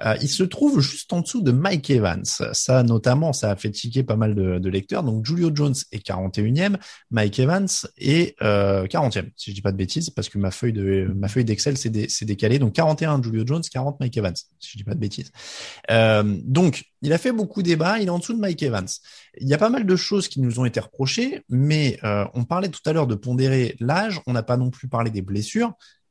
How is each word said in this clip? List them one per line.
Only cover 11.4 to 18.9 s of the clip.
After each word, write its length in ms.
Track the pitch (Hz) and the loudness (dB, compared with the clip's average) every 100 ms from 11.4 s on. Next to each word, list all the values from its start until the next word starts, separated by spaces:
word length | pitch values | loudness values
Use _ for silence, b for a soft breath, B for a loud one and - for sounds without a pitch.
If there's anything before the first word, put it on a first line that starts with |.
| 113 | 0
d'Excel 320 | 104 147 135 | 0 0 -2
s'est 120 | 117 | -2
dé-, 200 | 110 107 | -2 -2
s'est 160 | - 110 | -4 -4
décalée. 340 | 104 110 135 | 0 2 4
Donc, 140 | 120 | 2
quarante 280 | - 160 151 | 2 2 2
et 40 | 160 | 0
un, 180 | 143 | 0
Julio 240 | 117 110 117 | 0 -2 -2
Jones, 160 | 160 165 127 139 139 | -2 -4 -6 -6 -4
Mike 180 | 127 113 | -4 -2
Evans, 180 | 98 82 | -2 -4
si 360 | - _ - | -12 _ -18
je 60 | 107 | -12
dis 60 | |
pas 120 | 101 131 | -8 -4
de 40 | |
bêtises. 320 | 104 - - B B B B B - | -4 -6 -14 B B B B B 2
Euh, 320 | 113 110 107 104 95 | 6 6 6 4 0
donc, 420 | - 139 180 - - _ | 2 4 4 2 -10 _
il 120 | 143 | 0
a 40 | 165 | 2
fait 140 | 247 | 2
beaucoup 320 | 226 196 - | 0 -2 -2
débat, 360 | 175 160 170 220 | 0 2 2 2
il 80 | 190 | 0
est 40 | |
en 80 | 175 | -2
dessous 140 | 170 | -2
de 60 | 233 | -2
Mike 240 | 202 160 | -2 -2
Evans. 240 | 143 107 92 | -2 -2 -4